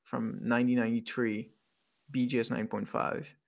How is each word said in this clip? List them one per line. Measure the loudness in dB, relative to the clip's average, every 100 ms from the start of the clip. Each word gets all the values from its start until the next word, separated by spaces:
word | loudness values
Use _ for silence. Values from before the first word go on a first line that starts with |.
from | -6 -4 -2 -2
nineteen | 0 2 4 4
ninety-three, | 2 0 -2 -2 0 0 -6 _ _ _ _ _ -4
B | 0 2
G | 2
S | 0
nine | -2 -2
point | -4 -2
five. | -2 0 -2 -8 -16